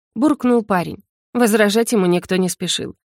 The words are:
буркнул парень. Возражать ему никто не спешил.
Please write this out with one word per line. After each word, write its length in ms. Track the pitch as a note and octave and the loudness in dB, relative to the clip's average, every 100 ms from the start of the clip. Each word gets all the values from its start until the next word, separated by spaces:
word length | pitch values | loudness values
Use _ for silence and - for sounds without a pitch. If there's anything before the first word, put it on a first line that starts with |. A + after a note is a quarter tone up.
| _ A3 | _ -2
буркнул 480 | C#4+ F#3 B3 A#3+ | 0 2 2 0
парень. 400 | G#3+ F#3 D#3+ - _ _ _ | 0 -4 -4 -10 _ _ _
Возражать 580 | B3 A#3+ A3 G3+ A3 A3+ | 0 2 4 2 2 0
ему 160 | A3 F3+ | 0 2
никто 280 | F3 - F#3 | 0 0 -2
не 120 | F#3 | -2
спешил. 460 | - F3 - - - _ | -4 -6 -6 -8 -14 _